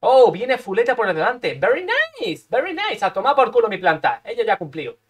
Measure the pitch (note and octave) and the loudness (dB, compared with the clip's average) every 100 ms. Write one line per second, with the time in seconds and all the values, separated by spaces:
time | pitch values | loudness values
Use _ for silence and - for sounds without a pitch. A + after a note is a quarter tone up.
0 | - C4 A#3+ E3+ B3 B3 G3 F#3+ B3 A#3+ | 4 6 6 4 -2 -4 -2 -2 0 0
1 | G#3+ D#3+ F3 B3 F3+ C3+ F3+ C#4 F4+ A#4+ | 0 0 0 -2 -6 -2 0 0 0 -2
2 | D#5+ D#5 A3+ D#3 _ - D#4+ E4+ G#4+ - | -2 -4 -8 -8 _ -4 -2 -4 -6 -4
3 | G3 F#3 A3+ C#4 B3 B3 A3+ G3 F3 D#3 | -4 -2 -2 2 4 4 0 0 0 0
4 | - - - A#3 A3 G3 E3 C#3+ C3+ A2+ | -2 -4 -8 -6 -2 -2 -4 -10 -12 -14